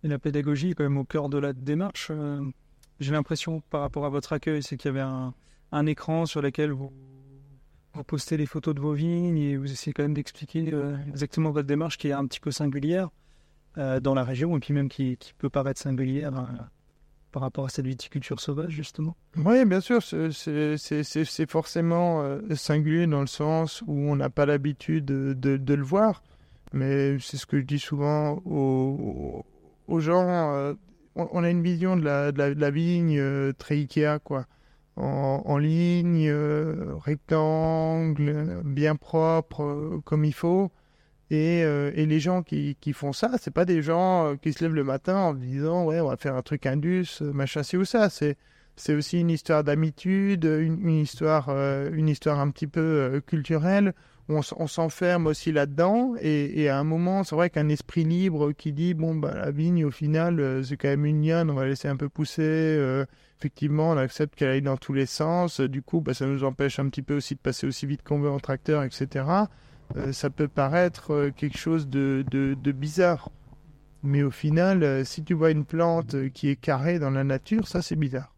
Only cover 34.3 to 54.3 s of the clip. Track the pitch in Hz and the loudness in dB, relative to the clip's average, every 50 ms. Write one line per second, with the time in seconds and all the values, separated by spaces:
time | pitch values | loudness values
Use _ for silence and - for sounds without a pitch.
34.3 | 147 135 127 _ _ _ _ _ _ _ _ _ _ - 127 135 139 135 139 135 | -6 -6 -6 _ _ _ _ _ _ _ _ _ _ -6 -4 -2 -2 0 0 0
35.3 | 135 139 - - 143 143 147 156 160 165 175 175 175 175 170 175 170 160 156 151 | 0 -2 0 0 0 2 2 2 2 4 4 4 4 2 2 4 4 4 4 4
36.3 | 147 147 151 147 151 151 156 160 156 156 - - 139 151 151 143 151 151 _ - | 2 2 2 0 0 0 0 -2 -4 -4 -6 -6 -8 -6 -4 -4 -4 -4 _ 0
37.3 | 160 156 156 156 156 160 160 160 160 160 160 160 160 160 165 160 151 143 147 147 | 2 2 4 2 2 2 2 2 2 2 0 0 0 0 0 0 0 0 0 0
38.3 | 151 151 151 160 175 175 170 147 135 135 147 151 151 151 - - - 160 160 160 | 0 -2 -2 -4 -4 -4 -4 -4 0 2 2 2 2 0 -4 -2 0 2 2 4
39.3 | 165 165 156 _ - - 147 147 143 147 151 156 - 147 151 - 156 151 151 151 | 2 2 0 _ -6 -6 -4 -4 -4 -4 -6 -6 -6 -8 -4 -2 0 2 2 2
40.3 | 143 - - 170 175 185 196 180 _ _ _ _ _ _ _ _ _ _ _ _ | 0 0 0 2 4 4 2 0 _ _ _ _ _ _ _ _ _ _ _ _
41.3 | 156 151 156 165 170 170 165 156 147 143 143 143 - - 156 156 151 160 139 175 | 0 2 2 4 4 4 4 2 2 2 0 -2 0 0 2 4 2 2 2 2
42.3 | 180 180 170 - - 147 143 143 139 _ - 151 143 - - 143 139 - - 233 | 0 0 -2 -2 -4 -2 -2 -4 -4 _ -6 -6 -6 -4 -4 -6 -2 0 0 0
43.3 | 254 233 - - - - 180 180 180 160 147 147 165 170 185 185 185 180 165 151 | 0 0 -4 -2 0 2 2 4 4 2 2 2 2 2 4 4 4 4 2 2
44.3 | 143 139 - 156 147 - 170 165 160 151 139 135 135 135 _ - 185 196 190 170 | 0 -2 -2 -4 -2 0 0 0 2 0 0 0 -2 -2 _ 0 0 2 2 2
45.3 | 147 135 127 123 131 139 147 160 165 180 175 160 156 170 165 139 131 - - 147 | 0 -2 -6 -6 -4 -2 -2 0 0 0 0 0 0 0 0 0 -2 -2 -4 -2
46.3 | 135 127 123 - 151 139 - 139 131 147 147 170 180 185 180 160 - - 156 147 | -2 -2 -2 -4 -6 -2 -2 -2 -2 0 0 0 0 0 0 -2 -6 -6 -6 -4
47.3 | 139 139 139 135 - 156 143 - - 180 196 - - 233 214 196 - - 151 147 | -2 -2 -2 -2 -2 -4 -4 -2 0 0 0 2 4 4 4 4 2 0 -2 -2
48.3 | 139 _ _ _ _ _ _ - _ - - - 151 147 147 - - 175 170 170 | -2 _ _ _ _ _ _ -20 _ -10 -2 0 0 0 0 0 0 2 2 2
49.3 | 165 151 - - 165 151 151 147 147 151 160 160 147 - - 180 190 196 196 196 | 2 0 0 2 2 2 4 2 2 2 2 0 -2 -4 -2 0 2 2 2 2
50.3 | 202 180 160 160 156 156 160 160 160 170 202 170 160 156 151 139 - - - 156 | 2 2 2 2 2 2 2 0 0 0 2 2 2 2 2 0 -2 -2 0 2
51.3 | 156 156 139 143 139 139 139 139 139 139 139 147 160 156 156 156 147 - - 156 | 2 2 2 0 -2 0 0 0 0 -2 -2 -4 -2 0 2 2 2 2 0 0
52.3 | 147 143 143 147 139 - - 143 - 170 160 160 160 151 135 127 131 147 139 - | 2 2 0 0 0 -2 -6 -4 0 0 2 2 2 2 2 2 0 -2 -2 -2
53.3 | - 160 139 - 165 156 147 180 190 202 202 202 170 _ _ _ _ - - - | -2 -2 0 0 0 2 2 4 4 4 4 2 0 _ _ _ _ -20 -6 -2